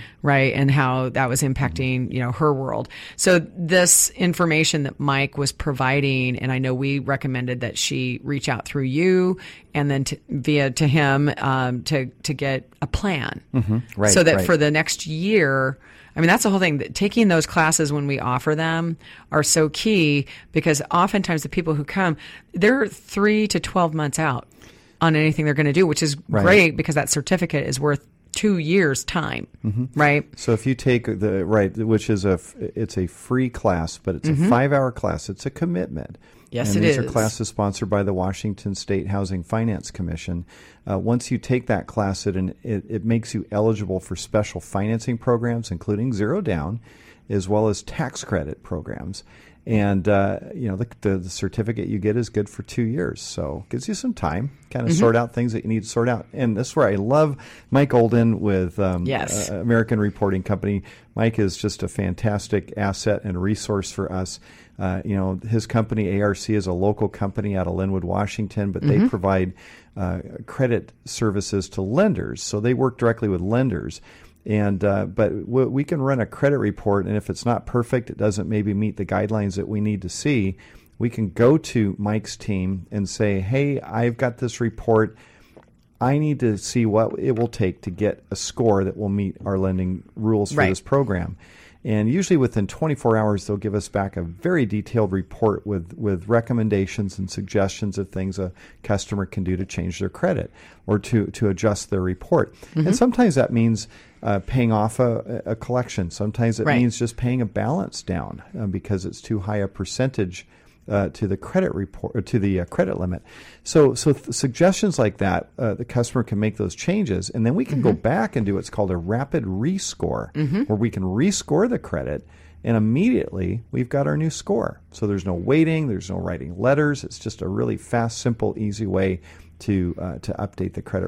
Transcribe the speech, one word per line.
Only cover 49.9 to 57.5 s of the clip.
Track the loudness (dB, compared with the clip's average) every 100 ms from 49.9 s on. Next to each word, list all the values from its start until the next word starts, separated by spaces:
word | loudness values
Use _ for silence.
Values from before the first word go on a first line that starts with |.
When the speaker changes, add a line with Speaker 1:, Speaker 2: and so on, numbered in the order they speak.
| 2 4
Speaker 2:
uh, | 4 2 -2 -8
you | -8 -4
know, | -4
the, | -6 -2
the, | 0 0
the | -2
certificate | -6 -4 -2 -4 -4 -4
you | -2
get | 0 0
is | -2
good | -2 -4
for | -8
two | -8 -4
years. | -2 -2 -4 -6
So | -10 -6 -6 -8 -8
it |
gives | -8 -6
you |
some | -4 -4
time, | -4 -2 -2 -4 -8 -10
kinda | -4 0
Speaker 1:
Mm-hmm. | 4
Speaker 2:
sort | 4 4
out | 2
things | -2 -2
that | -2
you | -2
need | -2
to | -2
sort | 0 0
out. | 0 -4
And | -2 0 0
that's | 0 2
where | 2
I | 2
love | 2 4 4 0 -12